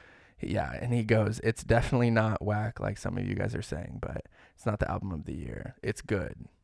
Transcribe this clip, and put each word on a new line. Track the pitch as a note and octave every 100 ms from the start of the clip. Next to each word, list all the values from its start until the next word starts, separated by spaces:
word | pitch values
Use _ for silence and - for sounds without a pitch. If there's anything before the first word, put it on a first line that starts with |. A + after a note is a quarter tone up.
| - - - -
Yeah, | - G2 C#2+ B1+
and | A#2+
he | A#2+
goes, | A2 A2 G#2 A#2
"It's | A2+ -
definitely | - A#2 - B2+ A#2+
not | A2+ A2 G#2
whack | G2+ G#2+ G#2+ -
like | G2 G2+
some | F#2 F#2+
of | G2
you |
guys | F#2+ G2 -
are |
saying, | - D2+ - -
but | - - - - - -
it's | A2+
not | G#2
the | -
album | F#2 G2
of | D2+ -
the |
year. | C#2+ A#1+ G#1 - -
It's | - -
good, | - G2+ - - - _